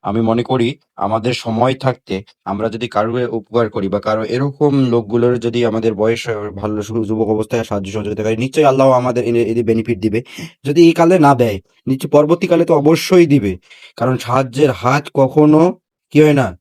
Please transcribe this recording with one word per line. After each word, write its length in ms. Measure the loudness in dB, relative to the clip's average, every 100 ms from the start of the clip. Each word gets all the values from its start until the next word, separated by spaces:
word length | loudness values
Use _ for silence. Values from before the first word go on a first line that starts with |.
আমি 160 | -4 -2
মনে 220 | 0 -2
করি 260 | -2 -2 -2 -4 _ -8
আমাদের 380 | -4 -4 -4
সময় 400 | -6 -6 -2 -2
থাকতে 480 | -2 -4 -6 _ -8 -8 _
আমরা 240 | -10 -6 -6
যদি 180 | -6 -6
কারো 220 | -2 -2 -2 -4
উপকার 400 | -6 -4 -2 -2
করি 180 | -2 -4
বা 120 | -4
কারো 220 | -2 -4
এরকম 480 | -4 -4 -4 0 0 2
লোকগুলোর 540 | 2 0 0 0 0 0
যদি 220 | -2 -2
আমাদের 280 | -2 0 -2
বয়স, 340 | 0 -2 -2 -4
আহ, 220 | -8 -8
ভালো 320 | -8 -6 -6
সু-, 220 | -6 -6
যুবক 240 | -4 -2 -2
অবস্থায় 360 | -2 -2 -4
সাহায্য 240 | -4 -6 -6
সহযোগিতা 300 | -8 -8 -6
করি, 140 | -4 -4
নিশ্চয়ই 280 | -4 2
আল্লাহ 260 | 2 4 4
আমাদের 340 | 2 0 -2
এনে-, 220 | -2 0 0
এদের 180 | -2
বেনিফিট 340 | 0 0 -2 -2
দিবে। 200 | -2 -4 -6 -16 -18 _
যদি 160 | -4 4 4
এই 60 |
কালে 260 | 6 2 4
না 160 | 4
দেয়, 240 | 4 0 -2 _ _ -6
নিশ্চয় 240 | -6 0
পরবর্তীকালে 540 | 2 4 0 2 0
তো 100 | 2
অবশ্যই 520 | 2 2 0 2 4 6
দিবে, 260 | 4 0 -6 _ -20 -20 -6
কারণ 180 | -2 -2
সাহায্যের 520 | -2 -2 -2 0 0
হাত 340 | 2 0 0 -2
কখনো 460 | 0 2 4 4 6 4 0 _ _ _
কি 120 | 4
হয় 100 | 4
না 160 | 4 0 -4